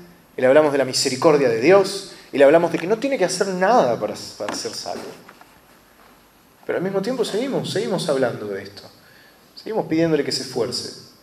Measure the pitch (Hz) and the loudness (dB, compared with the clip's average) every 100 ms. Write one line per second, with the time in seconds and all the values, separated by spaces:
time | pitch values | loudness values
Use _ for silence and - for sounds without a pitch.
0 | - - _ - 127 147 156 139 131 123 | -20 -20 _ 0 4 6 4 2 -2 -2
1 | 131 127 160 147 127 113 139 196 190 - | -4 2 4 4 2 2 4 6 4 -4
2 | - - - 131 139 165 170 165 170 220 | -12 -20 -6 4 6 6 4 -2 -4 -2
3 | 277 254 175 - 196 180 185 240 131 110 | -2 0 -2 0 -4 0 2 4 2 0
4 | 104 98 - - 104 - 113 - 92 90 | -4 -8 -14 -10 -8 -8 -10 -10 -10 -10
5 | - - - - - _ _ _ _ _ | -12 -18 -20 -20 -20 _ _ _ _ _
6 | - _ _ _ _ _ - 117 185 196 | -20 _ _ _ _ _ -6 -4 -2 -2
7 | 208 254 208 202 269 180 131 165 226 175 | -4 -4 -4 -4 -4 -4 -4 -4 -4 -4
8 | 160 135 120 110 104 98 101 - - - | -2 0 -2 -2 -8 -10 -12 -18 -20 -20
9 | _ - - _ _ - - 214 160 160 | _ -20 -20 _ _ -16 -6 -6 -2 0
10 | 165 151 135 - 127 127 104 - - - | 2 2 0 -6 -6 -4 -4 -6 -10 -14
11 | - _ | -20 _